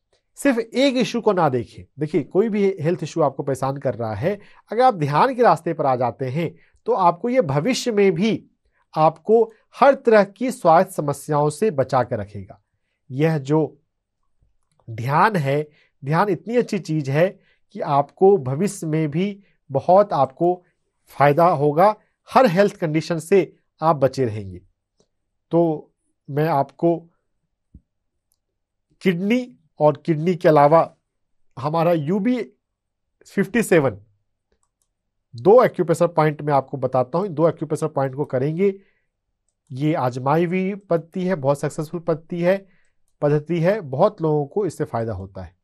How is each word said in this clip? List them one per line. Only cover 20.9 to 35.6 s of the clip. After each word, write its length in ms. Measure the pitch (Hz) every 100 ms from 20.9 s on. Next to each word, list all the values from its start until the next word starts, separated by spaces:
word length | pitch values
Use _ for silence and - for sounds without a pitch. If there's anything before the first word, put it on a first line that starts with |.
| _ _
फ़ायदा 360 | - 143 143 170
होगा, 480 | 151 147 147 202 214 _ _ -
हर 180 | 226 262
हेल्थ 280 | 170 202 -
कंडीशन 420 | 165 156 160 170
से 340 | - 202 160 _ _ -
आप 140 | 160 156
बचे 280 | 131 131 123
रहेंगे। 360 | 107 98 90 _ _ _ _ _ _ _ _ -
तो 400 | 165 170 151 - _ _ _ -
मैं 180 | 143 156
आपको 480 | 143 139 - 170 165 165 _ _ _ _ _ _ - _ _ _ _ _ _ _ _ _ _ _ _
किडनी 540 | 190 170 202 247 247 _ _ -
और 220 | 151 147 -
किडनी 300 | 151 165 170
के 120 | 175
अलावा 320 | 151 147 165 143 _ _ _ _ _ _ -
हमारा 340 | 139 165 165
यूबी 480 | 170 143 202 214 247 - _ _ _ _ _ _ _ -
फिफ्टी 360 | - - 240
सेवन, 340 | 208 175 135 - _ _ _ _ _ _ _ _ _ _ _ _ _
दो 300 | 120 143 240